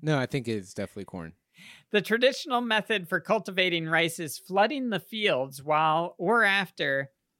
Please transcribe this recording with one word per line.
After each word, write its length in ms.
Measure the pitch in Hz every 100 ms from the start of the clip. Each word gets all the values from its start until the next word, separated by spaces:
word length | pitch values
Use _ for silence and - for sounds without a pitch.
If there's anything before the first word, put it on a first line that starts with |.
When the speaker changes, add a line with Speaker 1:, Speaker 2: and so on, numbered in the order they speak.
Speaker 1:
No, 140 | 151 147
I 60 | 127
think 200 | 143 120
it's 260 | 110 95 -
definitely 300 | 98 - 95
corn. 280 | 92 82 - _ - - - _
Speaker 2:
The 120 | 208
traditional 580 | - 226 254 269 330 247
method 480 | 240 220 - 214 170
for 100 | 180
cultivating 680 | - 214 190 190 185 170 160
rice 320 | 165 170 165
is 180 | 160 -
flooding 540 | - 190 214 294 247
the 80 | 190
fields 640 | - 220 208 135 135 139
while 500 | 143 151 160 160 170 -
or 240 | 180 233
after 680 | 208 196 185 - 147 135 139 _ _ _